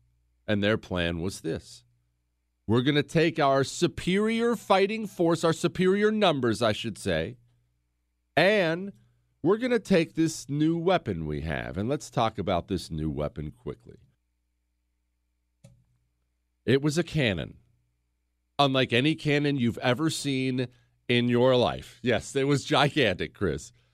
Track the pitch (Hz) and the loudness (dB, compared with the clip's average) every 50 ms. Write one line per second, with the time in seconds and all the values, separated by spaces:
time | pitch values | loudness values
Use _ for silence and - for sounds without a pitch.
0 | _ _ _ _ _ _ _ _ _ - 107 101 101 104 110 - - - 95 90 | _ _ _ _ _ _ _ _ _ -4 -2 0 2 0 0 -2 -4 -6 -4 -2
1 | 85 85 85 82 85 98 - - - 160 147 95 - - - - _ _ _ _ | -2 -2 -2 -4 -6 -6 -8 -8 -8 -8 -8 -8 -10 -14 -20 -20 _ _ _ _
2 | _ _ _ _ _ _ _ _ _ _ _ _ _ - 110 127 123 147 143 147 | _ _ _ _ _ _ _ _ _ _ _ _ _ 0 0 2 2 2 0 0
3 | 143 - - 165 160 170 160 160 143 139 135 135 131 - - - 175 160 - - | -2 0 0 2 2 2 2 2 2 2 4 2 0 -2 -2 -2 -2 -2 -2 -4
4 | - 175 185 202 214 220 226 226 233 233 240 - - - 196 190 196 202 220 226 | -2 0 0 2 2 0 0 0 0 -2 -2 -4 0 2 2 4 4 0 -2 -6
5 | 220 190 - - 170 165 170 156 - 165 160 - - 165 - - 185 185 196 208 | -8 -10 -4 0 0 0 2 2 2 0 0 0 -2 -4 -2 0 2 2 2 2
6 | 208 214 220 214 208 175 151 135 123 117 107 95 123 107 107 - - 113 92 - | 2 2 2 2 2 2 2 2 0 0 0 2 0 0 0 -2 -6 -8 -10 -6
7 | - 101 85 78 82 107 123 - _ _ _ _ _ _ _ _ _ _ _ _ | -4 -2 -2 -2 -2 -4 -8 -14 _ _ _ _ _ _ _ _ _ _ _ _
8 | _ _ _ _ _ _ _ 143 170 196 214 208 175 160 165 180 196 202 - _ | _ _ _ _ _ _ _ 2 4 4 4 2 2 0 -2 -4 -6 -10 -14 _
9 | _ _ _ _ _ _ _ _ - 165 208 220 254 247 247 233 - - 196 170 | _ _ _ _ _ _ _ _ 0 0 0 0 0 0 0 0 2 2 4 4
10 | 165 160 - 160 165 156 - - - - 139 147 151 160 170 170 165 190 185 175 | 4 2 0 0 0 0 -2 -6 -8 -6 -2 0 0 0 0 0 0 0 0 0
11 | - 117 92 82 78 76 76 71 76 82 73 64 58 60 65 90 104 123 147 135 | 0 -4 -4 -4 -4 -6 -6 -6 -4 -4 -4 -4 -6 -6 -6 -4 -4 -4 -4 -6
12 | - - - 143 113 110 - - 87 101 92 85 - - 98 82 - - 82 76 | -8 -6 -2 0 0 0 -2 -4 -2 -2 -2 -2 -2 -2 -4 -6 -4 -6 -6 -6
13 | 78 80 67 69 73 71 - 78 76 73 - _ _ 71 65 - _ - - - | -4 -4 -4 -4 -6 -6 -6 -8 -10 -12 -14 _ _ -14 -14 -14 _ -20 -20 -20
14 | _ _ _ _ _ _ _ _ _ _ _ _ _ _ _ _ _ _ _ _ | _ _ _ _ _ _ _ _ _ _ _ _ _ _ _ _ _ _ _ _
15 | _ _ _ _ _ _ _ _ _ _ _ _ - - _ _ _ _ _ _ | _ _ _ _ _ _ _ _ _ _ _ _ -20 -20 _ _ _ _ _ _
16 | _ _ _ _ _ _ _ _ _ _ _ _ _ 107 123 139 143 156 139 175 | _ _ _ _ _ _ _ _ _ _ _ _ _ 2 2 2 2 0 -2 -2
17 | 165 - - 156 131 110 92 80 60 52 - - _ _ _ _ _ _ _ _ | -4 -2 -2 0 0 0 0 -2 -6 -8 -12 -18 _ _ _ _ _ _ _ _
18 | _ _ _ _ _ _ _ _ _ _ _ - 143 139 131 131 127 120 117 120 | _ _ _ _ _ _ _ _ _ _ _ 2 2 4 4 2 2 2 2 2
19 | 131 156 160 - - 151 143 147 147 143 143 135 120 117 101 - - 127 123 120 | 2 2 0 -2 -2 0 0 0 0 0 0 0 0 -2 -2 0 0 0 0 0
20 | 160 160 160 - - 143 135 131 131 131 127 127 123 117 - _ _ _ _ _ | 0 -2 -2 -4 -4 -4 -4 -2 -2 -2 -2 -4 -4 -6 -8 _ _ _ _ _
21 | _ - 120 120 120 120 120 120 123 131 127 123 110 80 64 65 - - - - | _ 0 0 2 2 2 4 4 4 4 4 4 4 2 0 -4 -10 -16 -18 -6
22 | - 123 113 98 - - - 139 135 143 143 139 - - 151 131 143 147 - 156 | -2 0 0 0 -2 -4 -4 -2 0 2 0 0 0 2 2 4 4 2 2 2
23 | 127 101 90 - 85 71 - - 101 82 69 73 - - - _ _ _ | 2 2 0 -2 -4 -8 -4 -4 -2 -2 -2 -4 -8 -14 -20 _ _ _